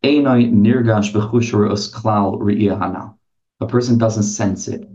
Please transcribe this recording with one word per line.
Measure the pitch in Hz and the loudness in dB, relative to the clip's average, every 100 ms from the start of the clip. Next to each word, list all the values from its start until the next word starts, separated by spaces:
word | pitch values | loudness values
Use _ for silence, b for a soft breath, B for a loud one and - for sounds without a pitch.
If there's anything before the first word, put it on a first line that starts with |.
einai | 139 147 139 123 117 | 2 2 4 2 4
nirgash | 107 107 127 117 107 104 | 4 4 4 2 2 0
b'chush | 107 101 120 117 | -2 0 0 0
re'us | 104 104 - - | 0 0 -2 -6
klal | - 113 104 98 101 | -6 -2 0 0 -2
re'iyah | 104 104 104 95 | -2 0 0 0
hanal. | 92 92 - _ _ _ _ _ | -6 -8 -12 _ _ _ _ _
A | - | -2
person | 123 120 117 | -2 2 2
doesn't | 113 110 | 2 0
sense | 101 - 101 95 - | -4 -2 -4 -4 -8
it | - - | -10 -12